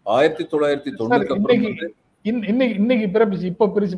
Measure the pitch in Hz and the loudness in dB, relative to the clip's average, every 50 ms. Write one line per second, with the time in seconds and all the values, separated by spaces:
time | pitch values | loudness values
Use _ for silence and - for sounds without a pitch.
0 | _ 98 110 127 151 160 156 - 165 - - 147 147 147 143 - - 139 - - | _ 0 2 2 2 2 2 -2 -4 -4 -2 0 0 0 0 -2 -4 -8 -6 -6
1 | 113 233 247 240 202 - - 202 208 - 240 208 - 214 190 - 165 170 - _ | 0 2 2 2 2 0 -2 0 2 2 2 2 2 -2 -4 -8 -10 -12 -12 _
2 | _ _ _ _ - 208 240 247 202 185 220 254 269 240 214 190 208 240 254 226 | _ _ _ _ -6 -4 -4 -2 -2 -2 0 2 0 0 0 0 2 2 2 2
3 | 220 190 180 220 226 202 196 170 175 180 175 - 220 196 - - 202 185 185 | 0 0 2 2 2 2 0 -2 -4 -6 -2 0 0 0 2 0 -2 -2 -4